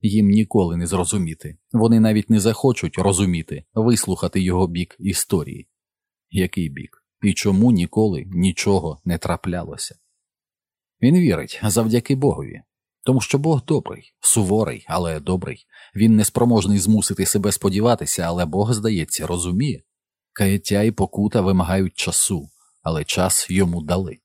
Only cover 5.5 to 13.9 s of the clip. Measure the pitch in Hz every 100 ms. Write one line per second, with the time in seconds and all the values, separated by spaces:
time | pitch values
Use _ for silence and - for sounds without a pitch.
5.5 | - - _ _ _ _ _ _ 87 90
6.5 | - 82 67 - _ _ _ 104 95 104
7.5 | 95 120 107 87 - 110 82 92 87 95
8.5 | 87 - 98 82 73 - 85 95 85 95
9.5 | 87 85 - - - _ _ _ _ _
10.5 | _ _ _ _ _ 120 175 170 80 67
11.5 | - 107 95 113 117 117 139 139 - -
12.5 | - _ _ _ _ - 127 - 139 151
13.5 | 147 - 147 -